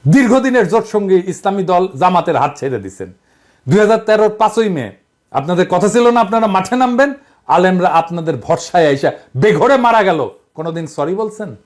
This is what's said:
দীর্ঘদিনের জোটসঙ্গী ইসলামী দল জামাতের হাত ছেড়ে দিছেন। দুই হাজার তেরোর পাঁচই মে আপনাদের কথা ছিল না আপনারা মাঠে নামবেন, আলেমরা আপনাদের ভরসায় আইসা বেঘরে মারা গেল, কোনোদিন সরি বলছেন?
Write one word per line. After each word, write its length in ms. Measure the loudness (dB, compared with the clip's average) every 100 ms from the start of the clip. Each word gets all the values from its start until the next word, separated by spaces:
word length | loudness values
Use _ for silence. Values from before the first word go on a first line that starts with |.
| 4
দীর্ঘদিনের 600 | 2 4 2 2 0 2
জোটসঙ্গী 540 | -2 -2 -4 0 0 0
ইসলামী 360 | -6 -4 -4
দল 240 | 0 0 0
জামাতের 420 | 0 0 0 0 -2
হাত 200 | -2 -4
ছেড়ে 220 | -6 -6
দিছেন। 340 | -8 -14 -16 -16 _ _ _ _ 0
দুই 100 | 2
হাজার 180 | 4 2
তেরোর 320 | 2 2 2
পাঁচই 400 | 2 0 0 -2
মে 220 | -4 -8 -14 _ _ _
আপনাদের 360 | -6 -2 -2 0
কথা 200 | 0 2
ছিল 240 | 2 2
না 80 | 2
আপনারা 280 | 0 0 0
মাঠে 280 | -2 -2
নামবেন, 380 | -2 0 2 0 -2 _ _ -2
আলেমরা 400 | 2 2 2 2
আপনাদের 500 | 2 0 -6 -4 -6
ভরসায় 500 | -2 -4 0 2 2
আইসা 240 | 2 -2 -4 _
বেঘরে 420 | 0 0 2 2 4
মারা 260 | 4 2
গেল, 260 | 2 0 -4 -8 _
কোনোদিন 340 | -10 -8 -8 -10
সরি 280 | -6 -4
বলছেন? 400 | -4 -6 -8 -14 -14